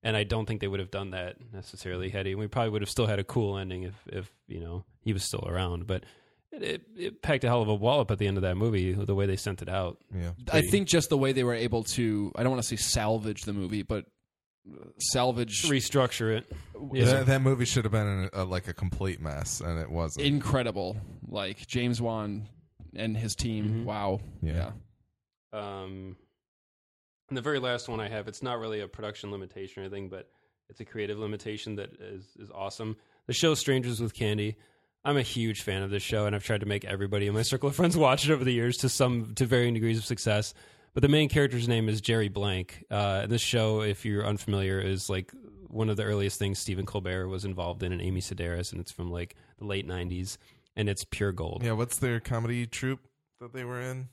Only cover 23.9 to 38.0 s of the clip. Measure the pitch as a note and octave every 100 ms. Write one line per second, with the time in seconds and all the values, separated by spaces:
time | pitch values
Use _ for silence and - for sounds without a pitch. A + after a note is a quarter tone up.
23.9 | G#2 G2+ G2 - - D#2+ E2 B1+ - -
24.9 | _ _ _ _ _ _ G#2+ G2+ G2 F#2+
25.9 | F#2+ F#2+ F#2 _ _ _ _ _ _ _
26.9 | _ _ _ _ C3+ B2+ C#3+ B2+ B2 A#2+
27.9 | A2+ G#2 A2 G#2 G2+ C3 A#2+ A2+ G#2+ G2
28.9 | - G#2+ G#2 G#2 G2+ F#2 - F#2+ - F#2+
29.9 | G2+ F#2+ F#2+ - _ _ _ _ - G#2+
30.9 | A2+ G#2 G#2 G#2+ G#2+ A2 G#2+ - G2+ G2
31.9 | - G2 G2 G2 - G2+ - G2 - A2
32.9 | A2 _ _ - A#2+ E3 D3 - C3 B2
33.9 | A2+ A#2 - A2 G#2 G#2 G#2+ _ _ _
34.9 | _ C#3 C#3+ A#2 B2 A2+ G#2+ - F#2+ G2
35.9 | G2+ - A2 G#2 G2+ - G#2+ G#2 G2+ G2
36.9 | G2 G2 G2+ G2+ G#2+ A2+ C3 C#3 C#3 F3
37.9 | E3+